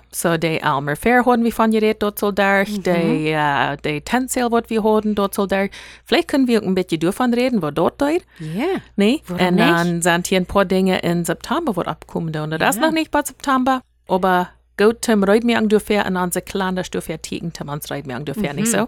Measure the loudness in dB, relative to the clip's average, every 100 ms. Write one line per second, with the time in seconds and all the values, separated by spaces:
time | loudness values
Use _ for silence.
0 | -4 -4 0 0 0 0 0 0 -2 -2
1 | 2 4 4 2 2 2 2 2 2 0
2 | -2 -2 -2 0 2 2 0 -2 0 2
3 | 2 0 0 0 0 2 0 -2 -4 -6
4 | -2 -2 0 -2 0 0 0 -2 2 2
5 | 0 0 -2 -2 -2 0 -2 -6 -18 -20
6 | 0 0 2 0 2 2 2 -2 0 0
7 | -2 0 0 2 0 0 -2 0 -2 0
8 | -2 -2 -4 -12 -10 -6 -4 -4 -6 0
9 | 0 0 -4 -2 2 4 4 4 2 0
10 | 0 0 0 -2 0 0 2 2 2 0
11 | 0 -2 -2 -6 -4 -4 -2 -4 -4 -6
12 | -8 -8 -6 -6 -6 -2 0 2 0 0
13 | 0 -2 -4 -6 -2 0 2 0 -4 _
14 | -4 0 2 2 0 -8 _ 2 2 2
15 | 0 2 4 4 4 0 2 2 2 0
16 | 0 -2 -2 -4 -6 -4 -2 -2 -4 -6
17 | -6 -10 -8 -8 -8 -10 -10 -10 -8 -8
18 | -8 -8 -8 -6 -6 -2 -2 0